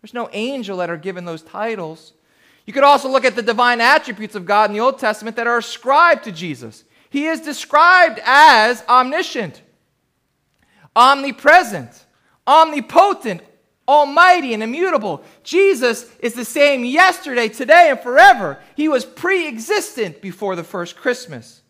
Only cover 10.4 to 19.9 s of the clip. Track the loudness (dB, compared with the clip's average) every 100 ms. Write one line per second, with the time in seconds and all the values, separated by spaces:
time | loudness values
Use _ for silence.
10.4 | _ _ _ _ _ 2 4 2 -2 -2
11.4 | 4 4 4 -8 -12 _ _ _ _ _
12.4 | 2 4 4 0 -2 2 2 0 -8 -10
13.4 | _ _ _ _ 0 2 2 4 4 4
14.4 | 0 -8 -8 -6 -4 -4 -4 -10 -14 _
15.4 | -4 0 2 2 -2 -4 -12 _ -10 -8
16.4 | -10 0 0 0 -4 2 2 0 -8 -6
17.4 | -6 -6 4 6 6 2 0 6 6 6
18.4 | -2 -10 _ -6 -2 -2 -6 -8 -4 -4
19.4 | -4 -10 -4 -4 -4